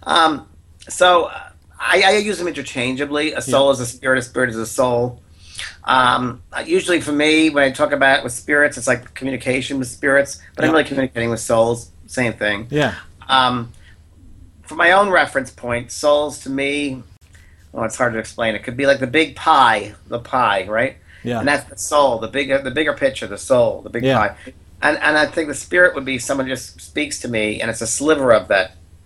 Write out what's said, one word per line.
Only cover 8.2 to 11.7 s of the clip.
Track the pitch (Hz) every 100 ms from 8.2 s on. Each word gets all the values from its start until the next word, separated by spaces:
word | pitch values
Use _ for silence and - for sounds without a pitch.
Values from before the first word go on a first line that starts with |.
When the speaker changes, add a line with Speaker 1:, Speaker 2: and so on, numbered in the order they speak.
Speaker 1:
with | 123
spirits, | - - 147 147 127
it's | 120
like | 123 120 -
communication | 131 127 131 127 127 139
with | 123
spirits, | - 147 139 139 - - -
but | 156
I'm |
Speaker 2:
Yeah. |
Speaker 1:
really | 156 143
communicating | 135 131 - 117
with | 113
souls, | - 117 117